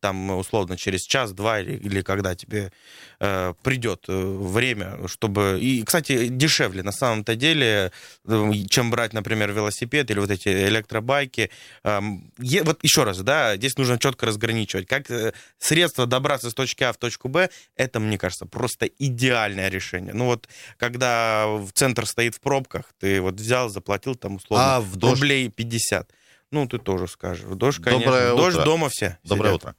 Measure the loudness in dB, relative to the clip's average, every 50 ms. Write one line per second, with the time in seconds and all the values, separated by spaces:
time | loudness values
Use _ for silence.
0 | -2 -2 -2 -2 -2 -2 -2 -2 -2 0 0 0 0 0 -4 -4 -2 -2 -2 -2
1 | -2 0 0 0 0 -2 -4 -2 -2 0 0 0 -2 -4 -8 -6 -6 -2 -2 -2
2 | 0 0 -2 0 0 -2 -4 -4 -8 -8 -6 -6 -6 -6 _ _ _ -20 -20 -20
3 | -20 -20 -12 _ -2 -2 0 0 -2 -2 -4 _ _ -2 -2 0 0 -2 -4 -4
4 | _ -4 -4 -2 -2 -2 -4 -4 -6 -2 0 0 0 0 0 -2 -6 -8 -8 -8
5 | -10 -10 -8 -4 -2 0 2 2 2 2 2 2 0 0 0 0 0 0 0 0
6 | 2 2 0 0 0 0 2 2 2 2 4 2 0 0 -2 -4 -6 -6 -4 0
7 | 0 0 0 0 0 -2 -2 0 2 2 2 4 4 4 4 2 2 0 -2 -8
8 | -20 -20 -20 _ _ 0 2 4 4 4 2 2 0 2 2 2 2 2 2 0
9 | 0 -2 -4 -6 -4 -2 0 0 0 0 0 0 -2 -2 -2 -4 -6 -2 0 -2
10 | 0 0 0 0 0 0 -2 -2 0 0 2 2 4 4 2 0 -2 _ -6 -4
11 | 0 0 0 0 0 -2 -2 -2 -2 -2 -4 -14 -20 -20 -20 -6 _ -2 0 0
12 | -2 -4 -6 -8 -10 -18 _ -10 -4 0 0 0 2 2 0 0 2 2 4 4
13 | 4 2 0 -2 0 0 2 2 2 2 0 0 -2 -4 -2 0 0 2 2 2
14 | 2 0 0 0 -2 -2 -2 0 -2 -2 0 0 -2 -2 -4 -6 -4 -2 -4 -4
15 | -4 -4 -6 -2 -2 -4 -4 -6 -16 -20 _ _ -2 0 2 4 2 2 2 0
16 | 0 2 2 0 2 0 -2 0 -2 -8 -4 -4 -4 -4 -2 -2 0 -2 -2 -2
17 | -4 -6 -6 -6 _ -2 0 0 0 0 -2 -10 -20 _ _ _ -4 -2 -2 -2
18 | -2 0 -2 0 -2 -4 -4 -6 -14 -12 -6 -4 -4 -4 -2 -2 -4 -4 _ _
19 | -4 -4 -2 2 2 2 2 2 0 0 -2 -2 -2 -2 -2 -4 -6 -6 -8 -8
20 | -8 -6 -4 -2 0 2 0 0 -2 -14 -20 -20 -20 -20 -8 _ -4 -4 -2 -2
21 | 0 0 2 2 0 2 2 2 2 0 0 -2 -4 -4 0 2 2 2 2 0
22 | -2 -4 -2 0 0 0 -2 -4 _ 0 0 0 0 -2 -8 -10 -10 -10 _ _
23 | 0 2 2 2 2 0 -2 -4 -2 0 0 0 0 -2 -4 -8 -4 -2 -4 -2
24 | -2 -6 -6 -6 -6 -8 -8 -8 -6 0 2 4 4 4 4 2 0 -2 -4 2
25 | 4 4 4 4 4 2 2 2 0 -2 -4 -6 -6 -4 -2 -2 -2 0 0 -2
26 | -2 _ _ _ _ _ _ _ _ _ -2 -2 -2 0 -4 -6 -2 -2 -2 -2
27 | -2 -6 -8 _ -8 -6 -6 -6 -8 -10 -6 0 0 0 0 0 0 2 2 4
28 | 4 4 4 4 4 4 4 4 4 4 4 4 4 4 4 2 2 0 -2 -2
29 | -4 -4 -4 -6 _ -2 0 2 4 2 2 0 -2 -8 -16